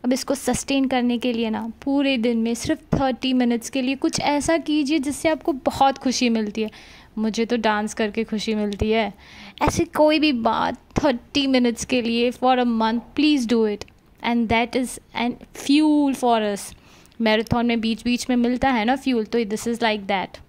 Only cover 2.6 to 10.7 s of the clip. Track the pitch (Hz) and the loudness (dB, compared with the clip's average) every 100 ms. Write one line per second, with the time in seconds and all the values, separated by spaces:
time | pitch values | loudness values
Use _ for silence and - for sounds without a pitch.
2.6 | - 311 - - 269 247 262 254 240 233 | -2 -4 -2 0 0 0 0 2 2 0
3.6 | 233 269 254 269 330 - - 285 277 330 | -4 -4 -2 -2 -2 0 0 0 0 0
4.6 | 294 302 269 320 277 262 320 311 - 269 | 0 -2 0 0 -2 -2 -2 -2 -4 -2
5.6 | - - 269 269 262 240 240 226 208 214 | -2 2 2 2 -2 0 0 0 -2 -4
6.6 | 214 - - - - - 220 214 233 240 | -6 -8 -20 -20 -14 -4 -4 -2 -2 0
7.6 | 220 208 214 - 214 208 220 214 220 214 | 2 0 -2 -2 -4 -2 -4 -4 -2 -2
8.6 | 208 202 214 220 208 - - - - - | -2 -2 0 0 -2 -6 -20 -20 -20 -2
9.6 | 294 - 339 - 302 311 302 240 226 233 | -2 0 -2 4 4 6 2 2 0 0
10.6 | 254 | -2